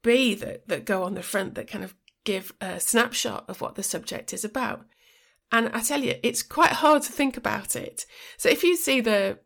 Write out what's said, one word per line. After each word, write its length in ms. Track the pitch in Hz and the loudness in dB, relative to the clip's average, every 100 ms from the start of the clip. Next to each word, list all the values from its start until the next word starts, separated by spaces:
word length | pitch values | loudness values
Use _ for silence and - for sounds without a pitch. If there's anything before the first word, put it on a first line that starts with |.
be 320 | 233 247 254 | 6 6 4
that, 320 | 202 208 - - | 0 -6 -10 -6
that 160 | 156 | -4
go 200 | - 190 | -2 -2
on 100 | 185 | -2
the 100 | 190 | -6
front 320 | 170 202 190 | -4 -4 -4
that 140 | - 226 | -8 -10
kind 160 | 208 | -12
of 100 | 190 _ _ _ | -12 _ _ _
give 280 | - 190 190 - | -4 -4 -6 -12
a 220 | 190 180 | -10 -4
snapshot 680 | - 233 247 247 233 196 - | 2 2 2 -2 -4 -6 -12
of 120 | 185 | -10
what 140 | - | -10
the 80 | - | -6
subject 500 | - - - - - | -6 -6 -8 -10 -10
is 100 | - | -8
about?" 420 | 214 262 240 - _ _ _ _ _ _ _ | -6 -4 -4 -6 _ _ _ _ _ _ _
And 140 | 233 233 | 0 0
I 80 | 226 | -2
tell 200 | 233 285 | -2 -2
you, 140 | 262 - | -2 0
it's 200 | - - | -2 -2
quite 280 | - - 320 | -4 4 4
hard 320 | - 302 302 | 6 6 6
to 80 | 294 | 4
think 240 | - 277 | 0 0
about 400 | 247 - 214 - | 0 -4 -4 -4
it. 300 | - - - - - - - | -6 -6 -12 -14 -18 -20 -2
So 100 | - | 2
if 160 | 285 | 4
you 140 | 349 339 | 4 2
see 240 | - 269 | 2 2
the 380 | 226 208 196 - | 2 2 0 -4